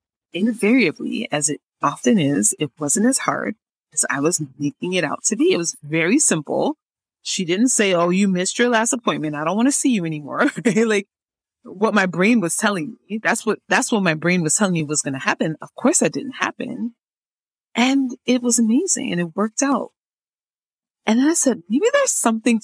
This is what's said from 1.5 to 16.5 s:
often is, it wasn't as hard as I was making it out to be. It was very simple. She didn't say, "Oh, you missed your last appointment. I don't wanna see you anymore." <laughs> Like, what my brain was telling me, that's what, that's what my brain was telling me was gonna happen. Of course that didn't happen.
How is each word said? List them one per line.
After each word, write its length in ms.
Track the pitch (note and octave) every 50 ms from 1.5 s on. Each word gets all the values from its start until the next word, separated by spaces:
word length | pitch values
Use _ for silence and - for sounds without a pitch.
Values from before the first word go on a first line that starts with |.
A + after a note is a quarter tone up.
| C#3+ - _ _ _ _
often 380 | D#3 D3 D3 - - B3 A#3+ F#3+
is, 360 | C#3+ C#3 C#3+ F#3+ G#3 - - -
it 140 | D3+ - _ -
wasn't 260 | C#4+ C#4+ - G3+ G#3+
as 120 | B3+ C4+ -
hard 360 | - - A#2+ - - - G#3+ _ _ _ _ _ _ _
as 120 | - - - -
I 100 | B2+ C#3
was 220 | C#3+ E3+ F3 - D3+ C3+ C3 C#3+
making 360 | D3 C#3+ - - D#3+ F3+ F#3
it 100 | F3+ D#3
out 180 | C#3+ - - -
to 100 | - A3
be. 160 | A3 D4+ F#4
It 40 | -
was 200 | F3 E3+ - - - D3+
very 340 | C#3+ D#3 E3 E3 F3+ A#3+ D#4
simple. 580 | - - G3 D#3 D3 - C3 C3+ D#3 B3 D#4 - _ _ _ _ _ _ _ _
She 220 | - - - - F#3
didn't 240 | D#3+ F3+ G3+ B3 C4
say, 260 | - - G#3 F#3+ F3+
"Oh, 160 | E3+ E3+ F3
you 160 | F3+ G3 G3+
missed 320 | G3 F#3 F3+ F#3 - - -
your 100 | A#3+ B3
last 240 | A#3+ A3 A3+ -
appointment. 440 | C4+ A#3+ - G#3 D#3 D3+ D3+ D3+ D3
I 80 | C#3+ D#3
don't 120 | E3 F#3+
wanna 160 | A3 A#3+ C#4+
see 180 | C#4+ - - C#4
you 140 | A#3+ G3 E3+
anymore." 460 | D#3+ D#3 D3+ D3 C3 C3 D3 A3+ C#4+ -
<laughs> 80 | - D#3 A#3 E3+
Like, 320 | A3 A#3 A3+ G#3+ G3+ G3 _ _ _ _ _ _ _ _ _ _ _
what 320 | - - E3+ F#3 G#3 A3 G#3
my 120 | G#3 F#3+
brain 340 | F#3 D#3+ E3+ F#3 A3 B3 A3
was 160 | F3 E3 -
telling 400 | - A3+ G#3 G3+ F3 D3+ D3 - - _ -
me, 100 | G#3 A3+
that's 240 | - E3 A3 - -
what, 120 | A3 G3 - _ -
that's 220 | F#3 G#3 C4+ -
what 120 | A#3+ G#3
my 120 | F#3 E3+ D#3
brain 280 | D#3 E3 F3 F3+ F3+
was 140 | D#3 D#3 -
telling 180 | - G#3+ F#3+ F3
me 100 | D#3+ D3+
was 160 | C#3+ D3+ -
gonna 200 | - C#3+ C3+ C3+
happen. 360 | - G#3 - - A#3 D#3+ D#3 -
Of 120 | - - _
course 240 | - - C4+ F4 -
that 120 | A3+ D#3
didn't 200 | - C#3+ - -
happen. 640 | - - - -